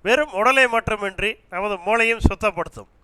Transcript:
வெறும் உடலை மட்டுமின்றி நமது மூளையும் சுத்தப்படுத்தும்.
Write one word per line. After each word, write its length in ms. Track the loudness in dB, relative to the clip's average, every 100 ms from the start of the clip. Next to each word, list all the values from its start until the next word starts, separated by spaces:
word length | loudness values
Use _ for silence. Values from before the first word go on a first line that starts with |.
வெறும் 320 | 2 0 0 2
உடலை 300 | 2 4 4
மட்டுமின்றி 640 | 2 -2 -4 -4 -4 -6 -6 _
நமது 280 | -6 -4 -4
மூளையும் 460 | 0 2 2 2 0
சுத்தப்படுத்தும். 640 | 0 -4 -4 -10 -12 -20 _